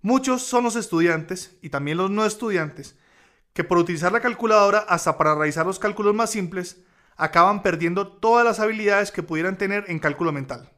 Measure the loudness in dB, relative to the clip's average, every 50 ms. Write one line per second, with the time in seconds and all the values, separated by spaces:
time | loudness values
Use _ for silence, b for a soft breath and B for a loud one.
0 | _ 2 0 2 2 0 -2 -2 -4 0 0 0 0 2 -2 -2 -6 -2 0 2
1 | 2 2 2 0 -2 -8 -10 -12 -12 -16 _ _ -18 -8 -8 -6 -4 -4 -2 -2
2 | -2 -2 0 0 0 0 -2 -4 -6 -2 -2 -2 -2 -4 -8 -14 -18 -20 -20 b
3 | b b b b b b b b b b _ -6 -2 2 2 2 2 2 0 0
4 | 0 0 0 2 0 0 -4 0 0 4 6 6 6 6 4 2 2 2 0 0
5 | 2 -2 0 2 2 2 2 2 0 -2 0 -2 -2 -2 -2 -2 -4 -4 -4 0
6 | 0 0 2 2 0 -2 -2 -4 -6 -6 -6 -8 -10 -10 -12 b b b b b
7 | b b b b -4 0 4 4 4 6 4 2 0 -2 -2 0 -2 -2 -2 -2
8 | -4 -6 -8 -4 0 4 4 4 4 4 2 0 -2 -2 -2 0 0 2 2 2
9 | 0 -2 -4 -8 -8 -4 -4 -2 -2 -2 -2 -2 -4 -2 -2 -4 -4 -4 -6 -2
10 | -2 -2 -2 0 -2 -2 -2 -4 -6 -8 -10 -14 -14 -20 _